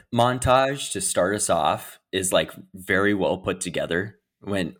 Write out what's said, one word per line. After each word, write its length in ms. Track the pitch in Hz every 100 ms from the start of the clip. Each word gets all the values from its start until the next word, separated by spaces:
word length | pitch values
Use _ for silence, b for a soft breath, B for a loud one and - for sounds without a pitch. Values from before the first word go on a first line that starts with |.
| _
montage 760 | 120 120 127 131 131 135 139 -
to 80 | 101
start 320 | - - 90
us 160 | 104 -
off 480 | 85 76 107 - - _
is, 200 | 95 95
like, 180 | - - - -
very 400 | 95 92 95 101
well 260 | 104 80 92
put 220 | 104 92
together 580 | 92 76 76 82 104 - _ _
when, 340 | 98 98 82